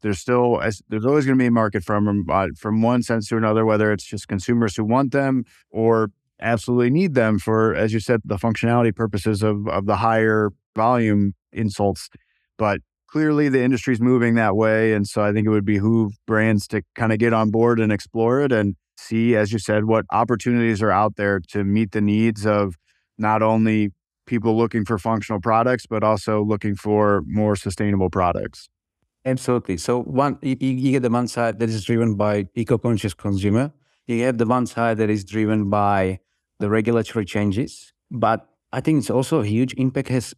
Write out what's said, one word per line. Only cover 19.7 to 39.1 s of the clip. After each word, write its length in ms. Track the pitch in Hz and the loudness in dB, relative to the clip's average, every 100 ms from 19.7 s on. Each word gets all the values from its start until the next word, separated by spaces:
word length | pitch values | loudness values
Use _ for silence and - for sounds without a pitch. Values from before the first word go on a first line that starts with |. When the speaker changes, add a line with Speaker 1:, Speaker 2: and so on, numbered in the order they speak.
| 107 107 | 0 2
Speaker 1:
what 200 | 113 104 | 0 0
opportunities 680 | 104 117 117 123 120 117 104 | -2 0 -2 0 0 0 0
are 100 | 107 | 2
out 240 | 95 107 - | 2 0 -2
there 240 | 101 98 | -2 -2
to 240 | 85 104 | -4 -4
meet 280 | 98 104 107 | 0 0 0
the 100 | 107 | 0
needs 440 | 101 107 113 107 107 | 0 2 0 0 0
of 300 | 104 101 85 _ _ _ - | 0 0 -4 _ _ _ -6
not 240 | 107 110 | 0 2
only 520 | 110 110 110 107 104 - _ _ - | 2 2 2 2 0 -4 _ _ -6
people 320 | 123 113 110 | -2 0 2
looking 260 | 117 117 104 | 0 -2 -2
for 120 | 107 | -2
functional 420 | 113 113 - 107 | -2 -4 -4 -4
products, 460 | 117 110 120 123 - | 0 2 2 -2 -4
but 180 | 110 | -2
also 400 | 107 107 - 107 | 0 0 -2 -2
looking 320 | 104 104 107 101 | 0 -2 -4 -6
for 480 | 104 104 104 101 - | 0 2 4 2 0
more 300 | 107 107 101 | -2 0 0
sustainable 540 | 101 92 104 101 92 | -4 -4 -2 0 0
products. 600 | 95 90 65 52 - - _ _ _ _ _ 131 | 0 0 -2 -6 -12 -20 _ _ _ _ _ -4
Speaker 2:
Absolutely. 520 | 127 - 123 - 92 | -4 -2 -2 -2 -6
So 240 | - 123 | -2 -4
one, 340 | 120 131 139 - | -2 0 0 -2
you, 160 | 131 131 | -4 -2
you, 100 | 135 | -2
you 200 | 127 135 | 0 0
get 100 | 131 | 0
the 80 | 123 | 2
one 180 | 120 123 | 0 -2
side 320 | - 117 101 | -2 -2 -2
that 100 | 113 | -2
is 140 | 113 | -2
driven 320 | 92 117 113 101 | -2 0 0 0
by 320 | 104 104 95 - | 0 0 -2 -6
eco-conscious 580 | 113 120 120 110 104 | -2 -2 0 -2 -2
consumer. 580 | - 104 98 101 110 143 - _ _ - | -6 -4 -2 0 0 0 -6 _ _ -6
You 180 | 117 | -2
have 140 | 123 117 | 0 0
the 80 | 113 | 2
one 200 | 127 120 | 2 0
side 320 | - 117 110 | 0 0 0
that 120 | 107 | 0
is 140 | 107 | -2
driven 460 | 95 107 107 107 101 | -4 -2 0 0 0
by 500 | 104 101 101 92 92 - _ _ _ | 0 2 2 0 -4 -12 _ _ _
the 100 | 104 | -2
regulatory 560 | 110 107 117 110 117 98 | 0 2 0 0 -4 -4
changes. 680 | 104 101 98 - - - _ _ | -2 -2 -2 -6 -10 -20 _ _
But 360 | 123 110 113 - _ _ | -2 0 0 -4 _ _
I 100 | 123 | -4
think 180 | 156 151 | 0 0
it's 100 | |
also 300 | - | 0